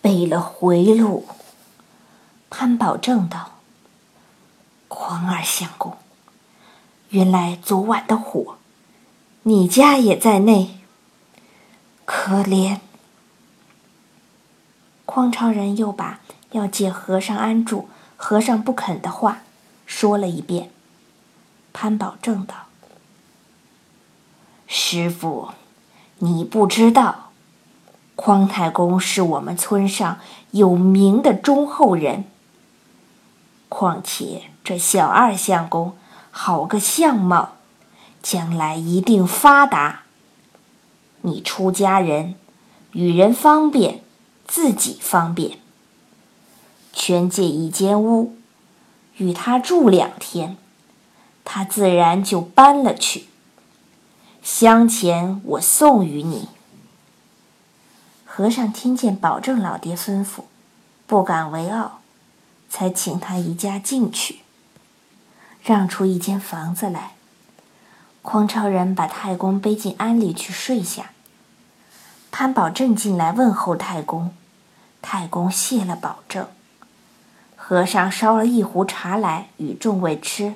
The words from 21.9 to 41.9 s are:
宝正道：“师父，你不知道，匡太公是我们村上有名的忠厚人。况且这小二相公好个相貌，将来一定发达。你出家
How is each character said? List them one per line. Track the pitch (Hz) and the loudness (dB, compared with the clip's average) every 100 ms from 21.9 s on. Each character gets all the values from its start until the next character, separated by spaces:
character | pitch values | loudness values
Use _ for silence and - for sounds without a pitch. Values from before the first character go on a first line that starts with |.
| 214 | -4
宝 | 196 - | -6 -6
正 | - 202 190 | -6 -4 -6
道 | - - _ _ _ _ _ _ _ _ _ _ _ _ _ _ _ _ _ _ _ - | -14 -20 _ _ _ _ _ _ _ _ _ _ _ _ _ _ _ _ _ _ _ -10
：“师 | - - 170 170 | -6 -4 -2 -4
父， | 170 165 135 - - _ _ _ _ _ _ | -4 -8 -8 -12 -20 _ _ _ _ _ _
你 | 175 170 | -2 -2
不 | 170 220 196 | -2 2 2
知 | 226 226 | 6 6
道， | 240 226 - - _ _ _ _ _ _ _ _ | 6 2 -2 -16 _ _ _ _ _ _ _ _
匡 | - - 196 196 | -4 2 4 4
太 | 190 165 | 0 -2
公 | 165 175 185 | 0 0 0
是 | - - | 0 0
我 | 175 143 | 0 -2
们 | 143 | -4
村 | 175 - 202 196 | -6 -2 0 0
上 | 196 180 180 - - _ | -2 -4 -4 -14 -20 _
有 | 196 190 | 2 4
名 | 180 185 190 196 214 | 6 4 6 6 4
的 | 285 | 4
忠 | 294 - 277 294 | 2 2 2 2
厚 | - 262 | 2 2
人。 | 175 147 196 196 _ _ _ _ _ _ _ _ _ _ _ _ _ _ | 4 -2 -4 -10 _ _ _ _ _ _ _ _ _ _ _ _ _ _
况 | - 185 165 | -4 -4 -4
且 | - - - 180 - _ | -10 -10 -10 -12 -16 _
这 | - 180 | -10 -6
小 | - 190 151 | 0 2 4
二 | 139 240 190 | 4 4 0
相 | - 175 165 | -2 -2 -2
公 | 165 175 190 _ - - | -4 -6 -10 _ -20 -20
好 | - - 165 | -8 -4 -2
个 | 156 208 | -2 -4
相 | - - 320 240 | -2 2 2 2
貌， | 180 175 - - _ _ _ _ - _ | 2 2 0 -10 _ _ _ _ -20 _
将 | - 180 165 | -8 -6 -4
来 | 165 156 160 | -4 -4 -4
一 | 165 175 | -2 0
定 | 185 214 180 | 4 4 4
发 | - 285 285 277 | 4 6 8 6
达。 | 160 147 - _ _ _ _ _ _ _ _ _ _ _ _ | 2 -2 -4 _ _ _ _ _ _ _ _ _ _ _ _
你 | 180 151 | -8 -6
出 | - - 190 | -8 -2 -2
家 | 185 196 | 2 2